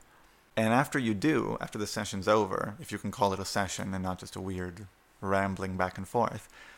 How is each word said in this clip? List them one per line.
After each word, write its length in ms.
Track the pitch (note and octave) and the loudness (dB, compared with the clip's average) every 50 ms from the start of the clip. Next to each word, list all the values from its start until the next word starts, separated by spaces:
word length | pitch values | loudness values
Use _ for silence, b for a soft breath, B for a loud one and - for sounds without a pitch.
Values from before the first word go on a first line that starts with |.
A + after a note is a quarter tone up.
| b b b b b b b b b b _ | b b b b b b b b b b _
And 160 | - A2+ A2 A2+ | 2 4 4 4
after 260 | B2 C#3+ - - C#3+ | 4 4 2 0 0
you 120 | B2+ A2+ G#2+ | 2 0 0
do, 460 | G2 F#2 D3+ D#3 B2+ G#2+ G2+ A2+ - | 2 2 2 4 4 2 0 -2 -4
after 160 | - - - | -6 -6 -6
the 120 | A2 G#2 G2+ | -6 -6 -4
session's 400 | - - G#2 - - G2 F#2 A2 | -4 -4 -6 -4 -6 0 4 6
over, 480 | G#2+ A2 G#2 F#2 G2 - - - G#2 - | 6 6 6 4 0 -2 -4 -4 -6 -8
if 120 | - - G#2+ | -10 -8 -8
you 60 | G#2 | -6
can 120 | - G#2 | -6 -6
call 220 | F#2+ - A#2+ G2+ F#2+ | -2 2 2 2 2
it 80 | F#2+ | 0
a 40 | F#2+ | -2
session 480 | - - G#2+ G2+ F#2 - - G2 G2+ F#2+ | -2 -2 -2 -2 -2 -2 -4 -4 -4 -4
and 120 | F#2+ F#2 | -2 -2
not 160 | F#2 F#2 F2 | -4 -4 -6
just 160 | - - - | -8 -10 -10
a 40 | F#2+ | -8
weird 460 | F#2+ F#2+ F#2+ F#2 F#2 F2+ F2 F#2 G#2+ F#2 - _ _ _ _ _ - | -6 -6 -4 -4 -4 -6 -8 -10 -14 -16 -18 _ _ _ _ _ -2
rambling 560 | G2 G2 G2 G2 G2 F#2+ F2+ F#2+ F#2+ F#2 F#2 | 2 2 4 4 2 0 -2 -4 -4 0 2
back 180 | F#2 F2+ - | 2 2 0
and 100 | - G2 | -2 -8
forth, 400 | - - A#2+ A#2 - - - - B B B B B B | -2 0 2 2 2 0 -4 -10 B B B B B B